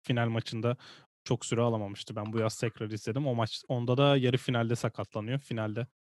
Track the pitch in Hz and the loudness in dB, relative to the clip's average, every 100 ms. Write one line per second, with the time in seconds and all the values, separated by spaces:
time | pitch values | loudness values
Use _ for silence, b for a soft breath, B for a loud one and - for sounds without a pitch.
0 | - 120 117 113 - 117 117 120 b b | -2 0 2 0 -4 -2 -2 -2 b b
1 | b _ - 120 - 117 120 113 101 104 | b _ -2 -2 0 2 2 2 -2 -8
2 | - 107 107 113 110 - 120 - 107 107 | -10 -6 -4 0 0 0 -4 -4 -6 -6
3 | - 117 147 120 113 - - 123 120 127 | -4 -2 0 0 0 -2 -4 -2 2 4
4 | 143 139 123 123 - 123 117 120 113 - | 6 6 4 2 2 0 2 0 -2 -4
5 | 101 110 107 135 - 113 107 107 120 _ | -8 -6 -4 -6 -4 -4 -4 -4 -8 _